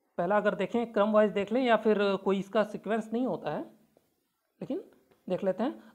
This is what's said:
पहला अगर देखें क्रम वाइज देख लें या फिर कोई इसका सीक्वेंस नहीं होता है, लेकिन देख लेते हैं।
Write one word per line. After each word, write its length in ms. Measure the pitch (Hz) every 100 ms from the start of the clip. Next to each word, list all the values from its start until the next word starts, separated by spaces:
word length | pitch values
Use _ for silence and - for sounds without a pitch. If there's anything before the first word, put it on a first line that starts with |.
| _ -
पहला 180 | 175 208
अगर 180 | 202
देखें 380 | 190 185 233 233
क्रम 200 | 214 214
वाइज 200 | 214 214
देख 200 | 190 196
लें 100 | 240
या 140 | 247 226
फिर 200 | 226 202 202 190
कोई 220 | 196 196
इसका 240 | - 220
सीक्वेंस 480 | 214 165 185 226 220
नहीं 140 | 165 165
होता 240 | 156 151
है, 120 | 170 330 - _ _ _ _ _ _ _ -
लेकिन 220 | 190 330 - _ _ _ -
देख 160 | 180
लेते 180 | 196 185
हैं। 320 | 254 - -